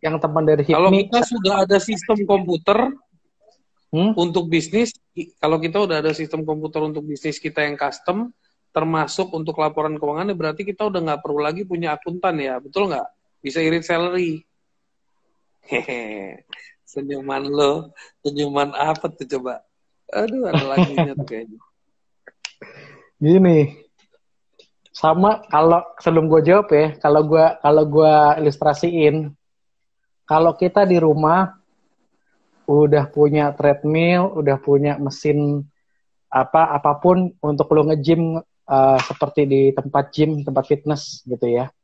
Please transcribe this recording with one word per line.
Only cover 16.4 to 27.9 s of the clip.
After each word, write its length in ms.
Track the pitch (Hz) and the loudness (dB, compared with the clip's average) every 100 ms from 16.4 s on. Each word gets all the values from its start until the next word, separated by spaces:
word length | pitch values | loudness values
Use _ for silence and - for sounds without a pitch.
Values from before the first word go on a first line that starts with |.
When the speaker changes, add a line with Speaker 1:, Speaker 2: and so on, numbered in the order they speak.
| _ - - _ _ | _ -20 -20 _ _
Speaker 2:
Senyuman 560 | 139 139 139 135 135 | -12 -10 -10 -8 -8
lo, 480 | 139 143 143 151 165 _ - _ | -4 0 0 0 -8 _ -20 _
senyuman 480 | 143 143 143 143 143 | -8 -4 -4 -2 -4
apa 400 | 139 151 156 170 | -2 -2 -2 -6
tuh 160 | 156 127 | -12 -10
coba? 400 | 135 127 120 _ _ _ _ _ | -8 -8 -12 _ _ _ _ _
Aduh, 400 | - 220 262 226 | -6 -4 -4 -2
ada 160 | 160 | -2
lagunya 560 | 139 139 156 147 147 135 | 0 0 0 0 -4 -4
tuh 80 | 135 | -10
kayaknya. 320 | 113 113 110 _ _ _ _ _ _ - _ - _ - - - - _ _ | -12 -14 -20 _ _ _ _ _ _ -20 _ -20 _ -20 -20 -20 -20 _ _
Speaker 1:
Gini, 560 | 151 185 185 160 143 - _ _ _ _ _ _ _ _ _ _ _ | 2 4 6 4 2 -4 _ _ _ _ _ _ _ _ _ _ _
sama 500 | - 156 165 196 220 - | -2 0 4 2 2 -2
kalau 340 | 151 165 170 - - | 2 4 4 0 -6
sebelum 320 | - 160 160 | 0 2 4
gue 100 | 160 | 2
jawab 240 | 151 190 202 | 6 4 4
ya, 160 | 147 156 147 | 2 2 0
kalau 240 | 156 151 151 | 2 2 4
gue, 200 | 160 160 - | 4 4 4
kalau 260 | 147 151 | 2 4
gue 300 | 151 | 4